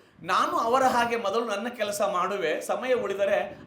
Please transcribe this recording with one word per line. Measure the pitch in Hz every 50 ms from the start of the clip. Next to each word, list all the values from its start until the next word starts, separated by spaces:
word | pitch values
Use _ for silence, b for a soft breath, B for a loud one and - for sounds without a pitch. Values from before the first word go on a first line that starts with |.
| B B B B 156
ನಾನು | 175 185 208 277 311 349
ಅವರ | 311 240 226 247 269 262
ಹಾಗೆ | 254 254 240 233 233 233
ಮೊದಲು | 226 196 202 214 233 240
ನನ್ನ | 226 202 202 226 240
ಕೆಲಸ | - - 208 208 202 - 208
ಮಾಡುವೆ, | 185 175 175 180 190 202 190 170 151 170 -
ಸಮಯ | - - 185 202 240 254 254
ಉಳಿದರೆ | 226 208 196 196 196 202 202 202 180 - - - - -